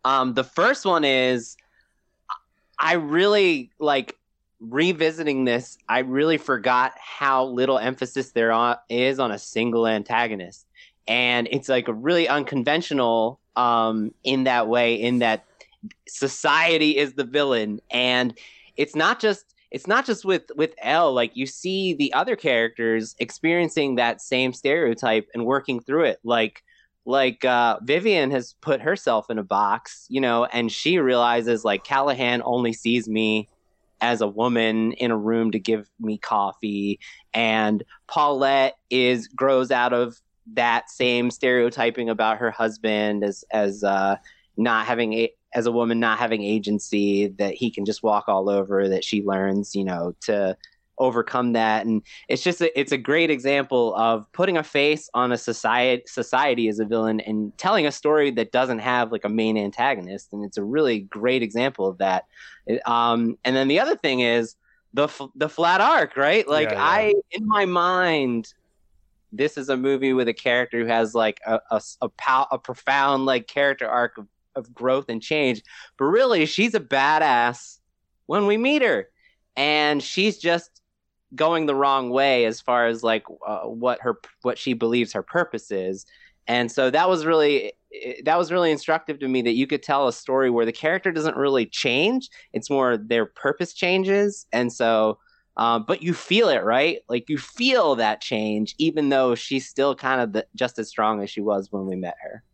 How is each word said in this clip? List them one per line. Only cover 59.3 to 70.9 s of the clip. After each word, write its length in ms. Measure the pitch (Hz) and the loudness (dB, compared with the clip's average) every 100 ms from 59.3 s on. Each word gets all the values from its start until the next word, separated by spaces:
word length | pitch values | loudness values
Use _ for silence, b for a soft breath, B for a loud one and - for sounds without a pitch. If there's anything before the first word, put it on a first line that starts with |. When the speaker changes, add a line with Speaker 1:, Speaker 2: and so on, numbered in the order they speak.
| 110 110 110 | 0 0 0
Speaker 1:
antagonist. 760 | 101 117 131 117 90 98 - | -2 -2 -2 -2 -8 -14 -12
And 100 | 104 | -12
it's 120 | 101 107 | -10 -8
a 60 | |
really 360 | 101 143 143 110 | -4 0 0 0
great 400 | 98 107 120 127 | -6 -4 0 0
example 460 | 113 110 131 117 95 | -2 -2 -2 -2 -4
of 100 | 92 | -2
that. 260 | 98 92 - B B B - | -2 -2 -4 B B B -6
It, 180 | 117 - | -4 0
um, 500 | 120 117 117 117 - | 0 2 2 0 -2
and 100 | 127 | -2
then 120 | 131 135 | 0 2
the 100 | 160 | 2
other 160 | 277 | 2
thing 240 | 349 151 127 | 0 0 0
is 360 | 120 117 113 - _ _ _ | 2 2 -2 -10 _ _ _
the 120 | - | -2
f-, 160 | 147 - 135 | -2 -4 -14
the 140 | 131 151 | -6 -6
flat 320 | - 170 185 | 0 2 4
arc, 340 | 233 311 156 - | 4 4 0 2
right? 300 | 143 151 139 | 2 4 2
Like, 220 | 151 151 | 2 2
Speaker 2:
Yeah, 60 | |
yeah. 80 | 104 | 2
Speaker 1:
I, 300 | 151 196 214 208 - | 2 2 2 0 0
in 160 | - 214 | -6 0
my 180 | 208 | 2
mind, 880 | 190 180 175 185 180 156 131 117 110 _ _ _ _ _ _ _ _ | 2 2 2 2 2 2 0 -2 -6 _ _ _ _ _ _ _ _
this 260 | 107 151 147 | -2 -2 -2
is 120 | 135 | -2
a 80 | 131 | 0
movie 360 | 131 135 135 | 0 0 2
with 140 | 127 117 | 2 0
a 60 | |
character 460 | 110 127 123 123 120 | 0 0 0 0 -2
who 60 | |
has, 300 | 117 | 0